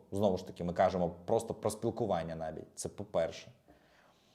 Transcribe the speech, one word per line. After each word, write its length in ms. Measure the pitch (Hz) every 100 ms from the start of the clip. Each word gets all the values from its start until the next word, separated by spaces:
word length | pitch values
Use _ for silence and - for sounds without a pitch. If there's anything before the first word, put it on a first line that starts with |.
| -
знову 260 | 98 104 90
ж 100 | -
таки, 160 | -
ми 100 | 87
кажемо 380 | 87 92 90 85 - -
просто 280 | 113 -
про 160 | - 107
спілкування 640 | - 117 - 107 87 82 80
навіть, 320 | 80 82 - -
це 140 | -
по-перше. 580 | - 101 87 82 - - - - - _ _ - _ _